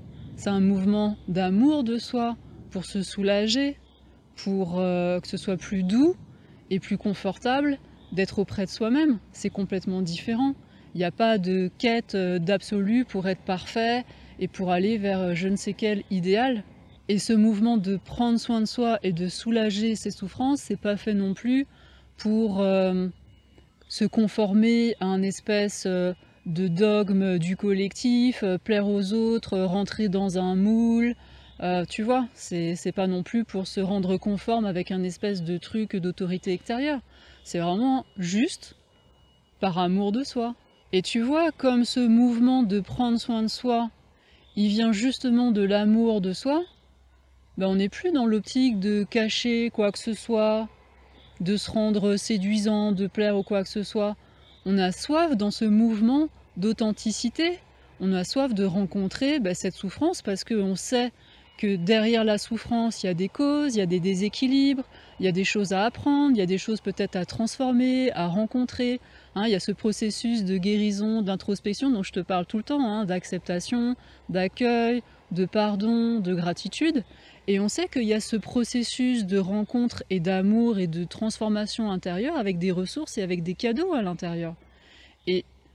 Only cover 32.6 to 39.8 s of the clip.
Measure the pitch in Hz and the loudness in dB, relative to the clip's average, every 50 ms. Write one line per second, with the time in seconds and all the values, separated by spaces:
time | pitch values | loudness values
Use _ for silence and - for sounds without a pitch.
32.6 | 170 170 175 170 - 185 180 - 190 190 185 180 180 - - 233 226 - - 190 | -2 -2 -2 -4 -4 -4 -2 0 0 0 0 -2 -2 -2 -2 -2 -2 -2 -4 -6
33.6 | 190 - - 208 190 180 202 202 185 180 190 180 - 208 202 190 - - 233 233 | -6 -4 -4 -2 -2 0 0 0 0 0 0 0 0 -2 -4 -2 -2 -2 0 0
34.6 | 220 202 180 180 180 - 190 185 180 185 170 - - 208 202 185 165 160 175 175 | 0 -2 -2 -4 -4 -4 -4 -2 -2 -4 -4 -4 -4 -4 -4 -4 -4 -4 -4 -6
35.6 | - - - 220 220 208 - 196 165 180 175 - 190 175 180 180 - 196 180 180 | -6 -6 -4 -4 -4 -2 -4 -4 -4 -4 -4 -4 -4 -4 -4 -4 -4 -4 -4 -4
36.6 | - - 233 240 277 302 294 254 - - - - - - - - - - - 170 | -4 -6 -4 -2 -2 -2 -2 -4 -6 -10 -20 -20 -20 -20 -20 -20 -12 -8 -4 -2
37.6 | 170 175 175 202 247 269 262 262 233 - _ - 180 170 185 208 254 359 - - | -2 0 0 2 2 2 2 0 -2 -4 _ -6 -4 0 0 2 0 0 -2 -6
38.6 | - - - - _ _ _ _ _ _ _ _ _ _ _ _ _ _ _ _ | -16 -20 -20 -20 _ _ _ _ _ _ _ _ _ _ _ _ _ _ _ _
39.6 | - 190 165 180 | -4 -2 0 0